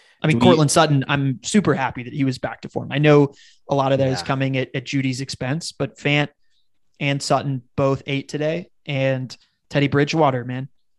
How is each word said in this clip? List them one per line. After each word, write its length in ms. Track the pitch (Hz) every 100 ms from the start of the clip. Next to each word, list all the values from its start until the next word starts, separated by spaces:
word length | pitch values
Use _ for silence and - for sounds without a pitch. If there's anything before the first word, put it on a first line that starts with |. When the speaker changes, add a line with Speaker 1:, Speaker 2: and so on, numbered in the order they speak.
| _ _
Speaker 1:
I 60 | 151
mean, 120 | 120
Speaker 2:
Do 60 | 175
we 20 |
Speaker 1:
Cortland 220 | 160 147
Sutton, 340 | 175 156 139 -
I'm 320 | 139 139 127
super 320 | - 214 165
happy 300 | 139 123 135
that 100 | 120
he 120 | 147 135
was 120 | 127
back 240 | 123 117
to 80 | -
form. 220 | - -
I 60 | 135
know 360 | 151 147 143 - - _ -
a 60 | 139
lot 180 | 135
of 60 | 135
that 100 | 131
is 100 | 131
Speaker 2:
Yeah. 60 | -
Speaker 1:
coming 320 | 135 135 131
at, 180 | 127 139
at 100 | 127
Judy's 360 | 139 131 123
expense, 500 | 135 - 127 160 -
but 260 | - 139 -
Fant 300 | 143 147 147 _ _ _ _ _ _ -
and 220 | 143 139
Sutton 420 | - 139 139 131 - -
both 260 | 135 135 -
ate 220 | 139 -
today, 420 | 147 151 170 185 _ -
and 500 | 135 135 131 127 - _ _ _
Teddy 200 | 143 143
Bridgewater, 580 | 143 147 160 143 127 120
man, 240 | 127 135 _ _